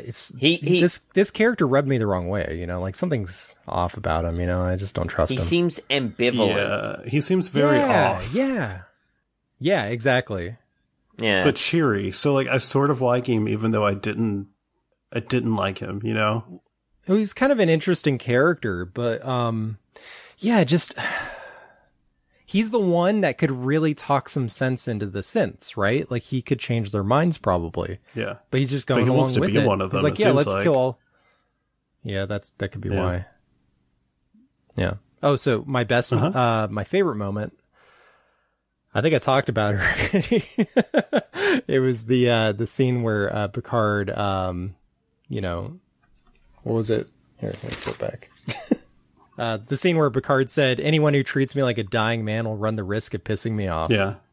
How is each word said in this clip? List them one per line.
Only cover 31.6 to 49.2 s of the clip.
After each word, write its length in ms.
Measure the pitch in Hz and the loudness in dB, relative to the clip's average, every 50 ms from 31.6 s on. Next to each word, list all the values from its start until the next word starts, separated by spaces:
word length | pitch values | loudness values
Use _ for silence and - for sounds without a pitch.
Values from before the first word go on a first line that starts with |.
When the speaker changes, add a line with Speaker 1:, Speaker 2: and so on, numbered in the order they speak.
| _ _ _ _ _ _ _ _ _ | _ _ _ _ _ _ _ _ _
Speaker 1:
Yeah, 220 | 110 101 98 98 | -6 -4 -4 -4
that's, 260 | 95 104 101 - - - - | -4 -4 -6 -8 -10 -8 -6
that 120 | 101 98 | -6 -6
could 120 | - 101 | -6 -8
be 80 | 98 95 | -6 -2
Speaker 3:
Yeah. 100 | 98 95 90 | -2 0 0
Speaker 1:
why. 220 | 90 90 92 92 - _ _ _ _ _ _ _ _ _ _ _ _ _ _ _ _ _ _ _ _ _ _ _ _ _ _ _ _ - | 0 -2 -4 -6 -10 _ _ _ _ _ _ _ _ _ _ _ _ _ _ _ _ _ _ _ _ _ _ _ _ _ _ _ _ -6
Yeah. 180 | - 101 92 95 101 - _ _ _ - | -4 -2 -2 -4 -6 -12 _ _ _ 0
Oh, 120 | 143 143 | 2 2
so 280 | 127 - 143 120 104 - | 2 2 0 0 0 -2
my 180 | 139 135 123 120 | -2 -2 -2 0
best, 280 | 104 123 123 120 - 127 | 2 0 0 2 2 0
Speaker 3:
Uh-huh. 140 | 110 - 165 202 131 | 0 0 0 2 2
Speaker 1:
uh, 300 | 123 117 113 110 107 101 | 2 2 2 0 -2 -2
my 140 | 104 104 98 | -4 -6 -6
favorite 320 | - - 196 196 170 117 | -2 0 0 0 0 0
moment, 420 | 104 104 98 101 104 107 - - _ _ _ _ _ _ _ _ _ _ _ _ _ _ _ _ _ _ _ _ _ _ _ _ _ _ _ _ | -2 -4 -4 -4 -6 -6 -8 -12 _ _ _ _ _ _ _ _ _ _ _ _ _ _ _ _ _ _ _ _ _ _ _ _ _ _ _ _
I 80 | 104 | 0
think 140 | 120 160 156 | 2 2 2
I 40 | 123 | 2
talked 300 | - 139 131 135 - - | 2 2 2 2 2 0
about 260 | 110 110 104 104 104 | 0 0 0 0 0
it 40 | 98 | 2
<laughs> 340 | 87 - - - 101 95 - | 0 0 0 0 0 0 2
already. 1500 | 190 - - 240 220 - - - - 202 - _ - - - - 294 - - - 226 - - - 349 403 403 359 262 - - | 0 2 2 0 0 0 -2 -2 -2 -2 2 _ 0 0 2 0 0 0 2 -2 -2 -2 -2 -6 -2 0 2 2 2 0 0
It 120 | 139 135 | 0 2
was 260 | 131 131 123 110 110 | 2 2 0 -2 0
the, 240 | 113 127 127 123 120 | 0 2 4 4 4
uh, 220 | 120 113 110 110 | 4 4 2 2
the 160 | 104 104 117 110 | 0 0 -2 -2
scene 340 | - - 135 127 123 123 117 | 2 2 2 2 2 0 0
where, 300 | 113 107 104 101 - - | 0 0 0 0 0 0
uh, 120 | 107 104 101 | -2 -4 -4
Picard, 600 | - 120 - - - 117 107 104 104 101 101 95 | -4 -8 -8 -2 0 0 2 2 0 0 -2 -2
um, 640 | - - 104 98 98 95 92 92 90 90 90 98 92 - _ _ _ _ _ _ _ _ _ _ | -2 -2 -2 -2 0 -2 -2 -2 -4 -6 -6 -8 -10 -14 _ _ _ _ _ _ _ _ _ _
you 140 | 131 110 | -8 -6
know, 380 | 95 90 87 87 98 131 165 185 _ _ _ _ _ _ _ _ _ _ _ _ _ _ _ _ _ | -4 -4 -4 -6 -8 -10 -12 -16 _ _ _ _ _ _ _ _ _ _ _ _ _ _ _ _ _
what 100 | 117 113 | -2 -2
was 160 | 113 107 104 | -2 0 0
it? 200 | 110 - - - _ _ _ _ _ _ | 0 -2 -2 -6 _ _ _ _ _ _
Here, 100 | 117 104 | -8 -8
let 120 | - - - | -8 -10 -10
me 60 | - | -12
flip 260 | - - - - - - | -12 -8 -8 -8 -6 -6
back. 300 | 53 - - - - - _ - _ - - 784 - - | -6 -8 -8 -10 -16 -20 _ -16 _ -10 -10 -8 -4 -4
<laughs> 80 | - - - _ _ _ _ _ _ _ | -4 -4 -4 _ _ _ _ _ _ _